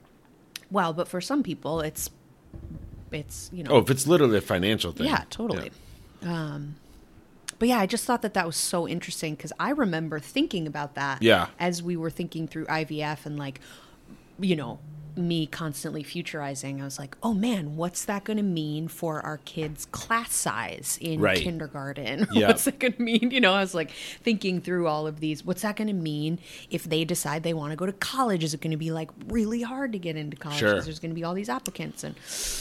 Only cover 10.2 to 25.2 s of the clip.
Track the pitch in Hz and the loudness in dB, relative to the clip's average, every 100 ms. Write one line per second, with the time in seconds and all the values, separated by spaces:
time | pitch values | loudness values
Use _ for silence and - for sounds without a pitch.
10.2 | - 277 320 185 156 147 147 139 139 131 | -2 0 0 0 -4 -4 -6 -2 -2 4
11.2 | 113 98 82 - 175 170 170 170 160 - | 8 8 6 0 -2 0 -2 -2 -2 -4
12.2 | 170 160 160 160 151 156 151 151 151 147 | -6 -6 -6 -6 -2 -2 -2 -2 -2 -4
13.2 | 151 147 139 135 - - - - - - | -6 -6 -6 -10 -16 -20 -20 -20 -20 -20
14.2 | - - 185 165 120 - - - - - | -18 -2 2 2 0 -8 -14 -14 -10 -2
15.2 | 175 170 156 - 160 - 160 151 139 175 | 0 2 0 -2 -4 -4 -6 -6 -6 -6
16.2 | 160 156 139 139 135 139 139 135 139 - | -6 -6 -6 -6 -6 -6 -6 -8 -10 -4
17.2 | 226 202 233 202 147 156 170 - - 202 | 0 2 2 0 -2 -2 -4 -2 -4 -4
18.2 | 202 214 202 165 151 151 160 - 170 156 | -2 0 2 2 0 -2 -4 -4 -4 -2
19.2 | - 151 - 170 156 151 - - - 226 | -4 -8 -8 -6 -6 -6 -8 -8 0 0
20.2 | 233 - 151 107 113 - - - 165 156 | 0 -2 0 -2 -4 -6 -6 -4 -2 2
21.2 | 190 185 180 165 156 147 139 139 120 135 | 4 4 2 -2 -6 -8 -8 -6 -4 0
22.2 | 214 220 202 - 277 - 254 - 233 226 | 4 8 8 6 2 2 0 2 2 4
23.2 | 240 262 196 196 190 170 156 - - - | 4 6 6 6 2 0 -4 -6 -12 -2
24.2 | 240 214 190 175 175 180 165 151 156 151 | 2 2 2 0 0 2 2 2 -2 -2